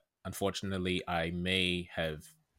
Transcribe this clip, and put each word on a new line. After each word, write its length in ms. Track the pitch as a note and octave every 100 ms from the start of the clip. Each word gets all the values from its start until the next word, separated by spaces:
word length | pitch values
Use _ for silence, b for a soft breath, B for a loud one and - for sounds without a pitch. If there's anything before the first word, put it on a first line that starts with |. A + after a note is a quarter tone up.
| _ _ F#2+
unfortunately, 760 | - G2 - G2 F#2+ F#2 F#2 -
I 220 | E2+ E2+
may 580 | F2 F2+ F#2+ F2+ F2 F2
have 280 | - D#2+ D#2 - - _